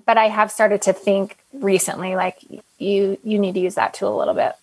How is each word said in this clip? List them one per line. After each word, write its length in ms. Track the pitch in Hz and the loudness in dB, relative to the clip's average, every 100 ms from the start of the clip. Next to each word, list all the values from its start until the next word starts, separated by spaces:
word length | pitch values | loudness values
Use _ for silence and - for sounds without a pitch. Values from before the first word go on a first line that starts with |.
| - | 2
but 100 | 226 | 4
I 120 | 220 | 4
have 220 | 214 214 | 2 -2
started 300 | - 214 196 | 2 2 2
to 100 | 190 | 0
think 440 | 190 208 196 196 - _ | 0 0 0 -2 -8 _
recently, 600 | 277 226 185 - - 185 | -6 0 2 0 -4 -4
like, 240 | 185 185 - - - - _ | -2 -2 -4 -16 -20 -20 _
you, 380 | 196 196 196 196 | -2 0 0 -2
you 160 | 214 208 | -2 0
need 160 | 196 | 0
to 60 | 185 | 0
use 160 | 180 - | -2 -2
that 180 | - | -4
tool 220 | - - 104 | -2 -2 0
a 20 | |
little 160 | 71 | 0
bit 200 | - 123 - | 0 -2 -4